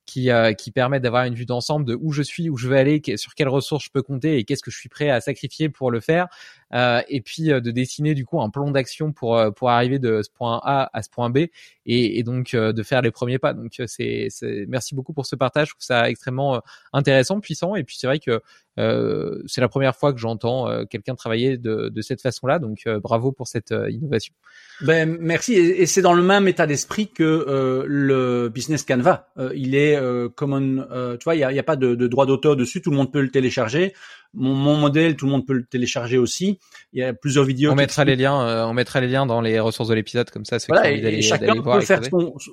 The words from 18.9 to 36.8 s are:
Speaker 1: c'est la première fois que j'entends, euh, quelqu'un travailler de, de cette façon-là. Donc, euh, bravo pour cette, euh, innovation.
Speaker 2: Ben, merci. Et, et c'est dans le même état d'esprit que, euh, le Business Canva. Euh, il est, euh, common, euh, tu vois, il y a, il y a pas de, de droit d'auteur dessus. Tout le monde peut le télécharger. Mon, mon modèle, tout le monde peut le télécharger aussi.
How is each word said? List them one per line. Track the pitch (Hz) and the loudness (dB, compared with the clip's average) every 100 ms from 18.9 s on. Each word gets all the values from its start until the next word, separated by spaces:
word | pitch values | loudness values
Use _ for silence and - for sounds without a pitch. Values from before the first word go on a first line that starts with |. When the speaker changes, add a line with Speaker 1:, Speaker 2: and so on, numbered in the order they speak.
| 117 113 104 98 - - | 2 0 -2 -4 -8 -8
Speaker 1:
c'est | - | -2
la | 123 | 0
première | 139 135 | 2 0
fois | - 147 | 2 0
que | 127 | 0
j'entends, | 113 113 117 131 113 | -4 -4 -2 -2 -2
euh, | 113 | -4
quelqu'un | 110 110 117 | -6 -8 -8
travailler | 123 120 113 127 127 | -8 -2 0 2 0
de, | 117 110 110 | -2 -2 -4
de | 110 | -6
cette | - 127 | -6 -4
façon-là. | 127 - 127 165 | -4 -4 -2 -2
Donc, | 117 107 117 | -2 -6 -4
euh, | 107 | -4
bravo | - 117 127 | 0 0 0
pour | 135 120 | -4 -8
cette, | 117 - | -8 -4
euh, | 110 107 | -4 -4
innovation. | 113 143 117 - _ _ - - - | -6 -2 -4 -4 _ _ -20 -20 -4
Speaker 2:
Ben, | 143 165 160 165 | 2 2 2 -2
merci. | 165 170 - | -2 -2 2
Et, | 208 170 185 | 4 4 4
et | 175 | 2
c'est | 196 | 2
dans | 180 | 4
le | 175 | 4
même | 180 202 196 | 4 4 4
état | 180 156 | 2 0
d'esprit | 139 - - 208 | -2 -4 -6 -4
que, | - | 0
euh, | 160 160 143 135 131 131 139 | 2 2 0 0 0 -2 -2
le | 143 135 131 127 123 120 | 0 2 2 2 0 -2
Business | 120 123 151 | -4 -4 -2
Canva. | - 131 139 131 - - | 0 2 2 2 -2 -8
Euh, | 131 | -8
il | 143 131 | -4 0
est, | 135 147 147 | 2 4 4
euh, | 127 123 120 | 2 -2 -4
common, | - 143 139 135 131 131 | -4 -2 0 0 -2 -4
euh, | 131 123 120 | -8 -6 -4
tu | |
vois, | 160 | -2
il | 165 | 0
y | |
a, | 131 | 2
il | |
y | 139 | 0
a | |
pas | 131 147 | 0 2
de, | 127 | 2
de | 120 123 | 2 2
droit | 120 | 4
d'auteur | 135 139 156 143 | 4 4 2 2
dessus. | 120 185 | 0 -2
Tout | 165 | 0
le | 139 | 0
monde | 131 | 0
peut | 147 | 0
le | 135 | 0
télécharger. | 139 127 131 110 143 190 - - - _ | 2 0 0 0 0 -2 -4 -20 -20 _
Mon, | - 131 | -4 0
mon | 135 143 151 | 2 2 4
modèle, | 147 147 165 147 | 4 4 2 2
tout | 135 | 0
le | |
monde | 139 127 | 0 0
peut | |
le | 131 120 | -2 -2
télécharger | 127 120 131 117 127 | -4 -2 -4 0 2
aussi. | 117 - 185 190 _ - | 2 0 -2 -4 _ -20